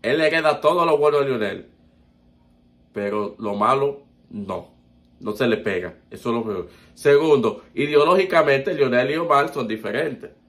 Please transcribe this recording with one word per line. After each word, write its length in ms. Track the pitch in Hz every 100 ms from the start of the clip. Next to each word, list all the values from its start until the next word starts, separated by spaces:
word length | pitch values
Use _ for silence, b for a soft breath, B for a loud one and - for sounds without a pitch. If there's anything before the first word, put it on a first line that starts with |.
Él 200 | 113 151
hereda 400 | 156 165 156 -
todo 240 | 156 175 170
lo 120 | 147
bueno 220 | 147 143
de 60 | 139
Lionel. 400 | 123 101 90 - _ _ _ _ _ _ _ _ _ _ _ _
Pero 420 | 104 101 104 101 -
lo 160 | 107 101
malo, 480 | 110 135 143 139 _ _ _
no. 420 | 104 98 90 - _ _ _ _ _
No 140 | 110
se 140 | 104 123
le 100 | 110
pega. 380 | 107 92 90 - _
Eso 200 | - 120
es 60 | 117
lo 80 |
peor. 240 | 110 95 90 B B
Segundo, 680 | - 147 143 160 143 113 - -
ideológicamente, 1000 | - 143 147 151 185 185 170 147 135 190
Lionel 380 | 156 131 120 131
y 40 | 160
Omar 380 | 170 143 180
son 140 | 147 113
diferentes. 640 | 110 107 127 156 120 - _